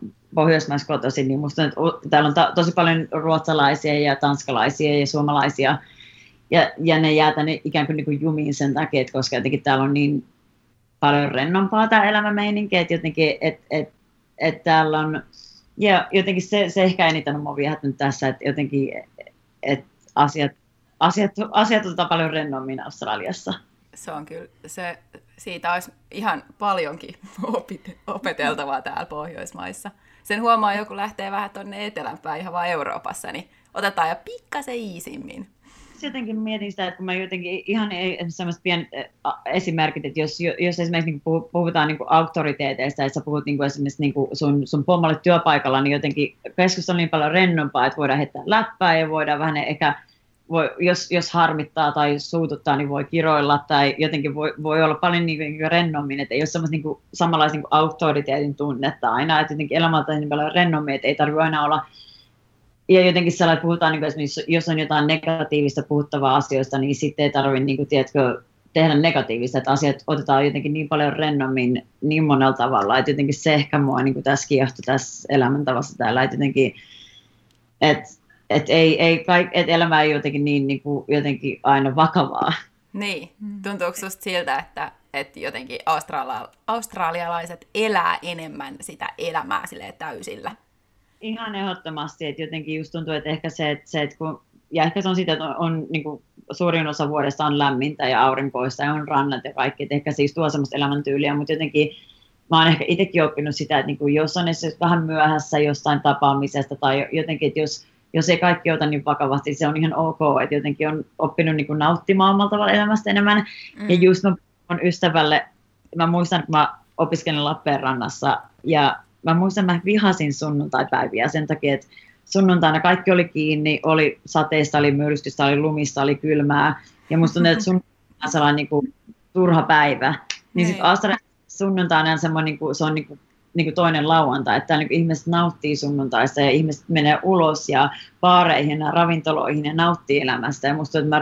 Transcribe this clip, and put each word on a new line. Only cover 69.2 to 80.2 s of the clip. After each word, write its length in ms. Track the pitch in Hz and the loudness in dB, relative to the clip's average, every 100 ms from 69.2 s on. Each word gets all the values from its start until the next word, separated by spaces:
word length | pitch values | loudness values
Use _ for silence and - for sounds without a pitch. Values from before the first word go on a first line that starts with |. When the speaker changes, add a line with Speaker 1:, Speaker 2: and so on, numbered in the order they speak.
| 120 117 123 131 | -2 -4 -2 -2
Speaker 1:
että 140 | 131 | 0
asiat 320 | 139 147 135 - | 2 2 0 -4
otetaan 380 | 151 143 135 143 | -4 2 2 2
jotenkin 280 | 143 147 | 0 -4
niin 160 | 151 147 | -4 -2
paljon 240 | 151 147 | 0 0
rennommin 760 | 147 156 143 131 131 123 127 - _ | 0 0 0 0 0 0 0 -4 _
niin 220 | 147 156 | 0 2
monella 300 | 156 135 135 | 4 4 4
tavalla, 440 | 131 123 117 101 131 | 2 2 2 2 2
että 140 | 139 | 2
jotenkin 220 | 143 139 | 0 0
se 200 | 139 160 | 0 2
ehkä 260 | 151 143 151 | 2 2 0
mua 240 | 139 131 | 0 0
niinku 180 | 135 135 | 0 0
tässä 260 | 135 139 - | 0 0 2
kiehtoi 360 | 139 131 - - | 2 2 -2 -2
tässä 420 | 131 - - - | -2 -2 -12 -2
elämäntavassa 680 | 139 127 143 139 123 - - | 2 2 0 0 -2 -4 -4
täällä, 260 | 117 123 | -2 0
että 120 | 131 - | 0 0
jotenkin, 380 | 139 135 123 - - - - - _ _ _ _ _ _ | 0 0 0 -2 -20 -20 -20 -20 _ _ _ _ _ _
et, 180 | 151 147 - - _ _ _ | 2 2 -4 -20 _ _ _
et 200 | 147 147 | -2 2
ei, 320 | 160 160 - | 4 6 4
ei 160 | 165 165 | 2 2
kaik-, 340 | - 175 175 | 2 2 2
et 180 | 175 165 | 0 2
elämä 320 | 170 170 156 | 2 4 2
ei 100 | 151 | 2
jotenkin 340 | 147 | 0